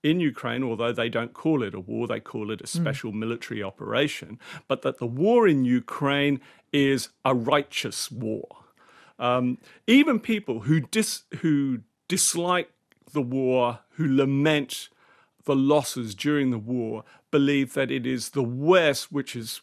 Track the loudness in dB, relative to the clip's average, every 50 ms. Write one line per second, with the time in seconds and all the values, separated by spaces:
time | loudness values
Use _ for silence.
0 | 0 0 2 2 2 0 -2 -4 -6 -4 -4 -2 -2 -4 -2 -2 -2 -4 -2 -2
1 | -2 -2 -2 -4 -4 -6 -10 -4 0 0 2 2 0 -2 -6 -8 -10 -8 -6 -6
2 | -4 -4 -4 -6 -8 -8 -10 -8 -6 -6 -8 -8 -8 -6 -4 -2 -2 -2 -2 -4
3 | -6 -8 -6 -4 -4 -4 -6 -6 -8 -10 -8 -8 -8 -8 -10 _ -8 -4 0 0
4 | 0 0 -2 -8 -12 -16 -18 -18 -18 -18 -20 -20 -6 _ -6 -2 -2 -4 -4 -4
5 | -6 -6 -2 0 2 4 6 6 6 6 4 4 4 2 2 2 0 -4 -8 -4
6 | -2 0 2 2 2 2 0 -2 -4 -14 -20 _ _ _ 0 2 2 4 2 0
7 | -2 -8 _ _ _ 0 0 0 2 2 2 0 0 -2 -6 -8 -6 -6 -6 -8
8 | -10 -8 -8 -8 -6 -6 -6 -6 -8 -12 -18 -20 -20 _ _ _ _ _ _ -20
9 | -20 -20 _ _ -2 0 0 2 0 -2 -2 -4 -10 -20 -20 _ _ 6 6 8
10 | 8 6 4 0 0 -2 -2 -2 -2 -4 -6 -4 0 2 2 2 2 0 -2 -2
11 | -2 -2 -4 -8 -10 _ -14 -4 0 2 2 2 2 0 -4 -6 -8 _ _ _
12 | _ _ -2 0 0 0 0 -2 0 0 0 0 -2 -4 _ _ _ _ _ _
13 | _ -6 -4 -4 -4 -2 -2 0 2 2 4 4 2 2 -2 -6 _ _ _ -4
14 | 0 2 4 4 4 4 2 2 2 4 2 2 0 -4 -8 -12 -14 -16 _ _
15 | _ _ _ _ _ _ _ _ _ 0 2 2 4 4 4 4 2 0 -6 -8
16 | -8 -8 -8 -6 -2 -2 0 0 0 0 -2 -2 -4 -4 -4 -4 -4 -4 -6 -8
17 | -12 -16 -20 -20 _ _ 2 2 4 4 4 2 0 0 -2 -4 -2 -2 -2 -4
18 | -4 -4 -4 -4 -6 -6 -4 -2 -2 -2 -2 -2 2 4 6 6 6 4 2 0
19 | -6 -6 -6 -6 -6 -6 -8 -10 -10 -10 -12 -14